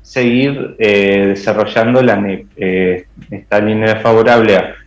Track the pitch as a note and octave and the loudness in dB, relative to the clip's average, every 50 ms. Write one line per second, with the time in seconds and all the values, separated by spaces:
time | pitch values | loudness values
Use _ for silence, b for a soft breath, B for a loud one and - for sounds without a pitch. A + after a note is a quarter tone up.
0 | _ - - C3 B2 A#2+ A#2+ B2+ C3+ C#3+ C#3+ C#3 - - - - A2+ G#2 G2+ G2+ | _ -8 -6 -2 -2 0 0 0 0 -2 -4 -6 -10 -12 -6 -2 0 2 2 2
1 | G2+ G2 G2 G2 G2 G2 G2 G2 - A2+ G#2+ A2 G#2 G2+ - A#2 A2+ A#2 B2 B2+ | 2 2 2 2 0 0 -2 -2 -4 -4 -2 -2 -2 -2 -2 -2 0 2 2 2
2 | B2+ A#2+ G#2 G2+ G2+ G2 F#2+ F#2 - - _ - F#2+ F#2 F#2 F#2 F#2 F#2 F2+ F2+ | 2 2 0 0 -2 -6 -6 -10 -12 -20 _ -6 -4 -4 -2 0 -2 -2 -2 -4
3 | - - _ - - - G2+ G2 - _ G#2 G#2 G#2 G#2+ G#2+ G#2+ A2 A2 G#2+ A2 | -8 -16 _ -20 -18 -16 -16 -16 -8 _ -2 0 0 0 -2 0 0 -2 -2 0
4 | - A#2 A2+ A2+ A2+ A#2+ A#2+ A#2 A2 G#2 G2 F#2 F2 - - - - | 0 2 2 4 4 4 4 4 4 4 2 0 0 -4 -12 -18 -20